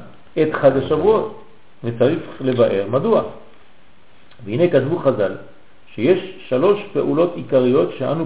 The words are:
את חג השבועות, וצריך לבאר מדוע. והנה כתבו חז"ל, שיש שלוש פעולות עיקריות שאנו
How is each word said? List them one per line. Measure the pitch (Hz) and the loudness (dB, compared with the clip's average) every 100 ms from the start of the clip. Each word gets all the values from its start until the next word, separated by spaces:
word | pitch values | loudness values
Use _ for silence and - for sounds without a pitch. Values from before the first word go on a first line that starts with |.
| - - - - | -14 -18 -6 -2
את | 156 | 0
חג | - 139 131 | 2 2 4
השבועות, | - 151 190 214 - - - - - - | 0 0 2 2 0 -10 -18 -20 -20 -10
וצריך | 117 117 123 165 - - | -6 0 0 0 -6 -6
לבאר | 131 117 110 98 101 | -2 2 2 2 -2
מדוע. | 131 202 208 - - - - - - - - - - - - | -2 0 0 -2 -8 -18 -20 -20 -20 -20 -20 -20 -20 -20 -16
והנה | 98 120 175 | -6 0 2
כתבו | 139 131 170 | 2 0 0
חז"ל, | 139 107 95 92 - - - - - | 0 0 0 -4 -14 -20 -20 -20 -16
שיש | - 123 185 - - - | -2 2 2 -2 -12 -4
שלוש | 127 185 202 - | 0 2 2 -2
פעולות | 143 139 143 175 170 | -4 -2 0 0 -2
עיקריות | 123 135 127 135 175 - | 0 2 4 4 0 -2
שאנו | 127 151 | -4 -4